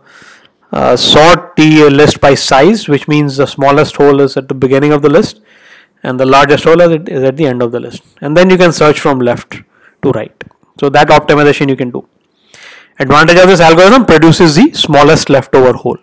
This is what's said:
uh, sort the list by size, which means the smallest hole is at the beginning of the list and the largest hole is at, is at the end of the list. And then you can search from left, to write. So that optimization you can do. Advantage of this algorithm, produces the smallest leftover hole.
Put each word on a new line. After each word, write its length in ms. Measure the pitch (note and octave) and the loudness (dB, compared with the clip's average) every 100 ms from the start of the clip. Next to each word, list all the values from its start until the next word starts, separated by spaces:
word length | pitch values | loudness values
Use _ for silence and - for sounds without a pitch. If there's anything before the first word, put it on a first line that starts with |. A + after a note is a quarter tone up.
| _ _ - _ _ _ _ | _ _ -20 _ _ _ _
uh, 240 | C#3+ C3 B2+ | -4 -2 -2
sort 580 | - D3 D#3+ E3+ - - | 0 2 2 0 -2 -2
the 340 | D#3 D#3 D3 | 2 4 4
list 300 | C#3 D3 - | 4 0 0
by 160 | C#3+ C3+ | 0 0
size, 540 | - C3+ D#3 A3 - | 0 0 2 0 -2
which 180 | C#3+ - | -4 -2
means 300 | D3+ D3 C3+ | -2 -2 -4
the 100 | C3+ | -6
smallest 480 | - C#3 C#3+ D#3 - | -2 0 0 -2 0
hole 240 | C#3+ C#3 | 2 2
is 160 | C3+ C#3 | 0 -4
at 140 | C3 | -8
the 40 | |
beginning 380 | C3+ C3 C3+ D3 | -6 -2 0 0
of 100 | D3 | 0
the 80 | D3 | 0
list 300 | D#3 G#3+ - _ _ _ _ _ _ | 0 -2 -8 _ _ _ _ _ _
and 160 | C#3+ B2+ | -10 -4
the 60 | C3 | 0
largest 400 | C#3 C#3 C#3+ D#3+ | 2 2 0 2
hole 160 | E3 | 2
is 100 | F3 | 2
at, 160 | D#3+ F3 | 0 -6
is 160 | D3+ | -6
at 140 | C3 C3+ | -4 -2
the 100 | D3+ | -4
end 140 | B2 | -4
of 100 | A#2+ | -6
the 80 | A#2+ | -8
list. 240 | B2 - _ _ | -12 -18 _ _
And 160 | C#3+ D#3+ | -4 0
then 140 | F#3 | 2
you 80 | F3+ | 2
can 160 | F3 | 0
search 260 | D3 D3+ D3 | 0 -2 -2
from 200 | D#3 C3 | -4 -2
left, 420 | B2 A#2+ - - - _ _ _ | -4 -6 -10 -20 -20 _ _ _
to 100 | - | -6
write. 320 | A2+ G#2+ - - _ _ _ | -6 -10 -18 -20 _ _ _
So 100 | C#3+ | -2
that 180 | C#3+ D3+ | 0 2
optimization 600 | D3+ D3 D3 D3 C#3+ C#3 | 0 0 0 0 0 -2
you 60 | C3 | -4
can 160 | B2+ | -8
do. 160 | C3 - _ _ _ _ - - - _ - | -10 -16 _ _ _ _ -20 -20 -20 _ -8
Advantage 380 | C3+ D3 D#3+ F3 | 0 2 2 4
of 100 | F3+ | 4
this 120 | F3+ | 4
algorithm, 460 | E3 E3 F#3+ C4 G3 | 4 4 4 2 2
produces 500 | D#3+ E3 D#3 E3+ D3 | 2 2 2 2 2
the 180 | D4 | 0
smallest 560 | - - C#3+ D3 D#3+ - | -2 -2 2 2 0 0
leftover 440 | C#3 - C#3 B2+ | -2 0 0 0
hole. 240 | B2 B2 - | -2 -6 -10